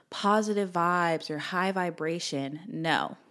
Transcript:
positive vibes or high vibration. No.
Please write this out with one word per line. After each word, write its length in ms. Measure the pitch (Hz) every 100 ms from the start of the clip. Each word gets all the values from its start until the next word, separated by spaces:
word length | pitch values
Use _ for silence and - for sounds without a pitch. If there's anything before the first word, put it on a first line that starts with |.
| -
positive 600 | - 202 214 214 202 196
vibes 600 | 180 170 180 170 160 -
or 80 | 151
high 340 | 147 185 185
vibration. 880 | 190 180 170 160 170 - 143 139 151 190
No. 480 | 160 160 147 - - -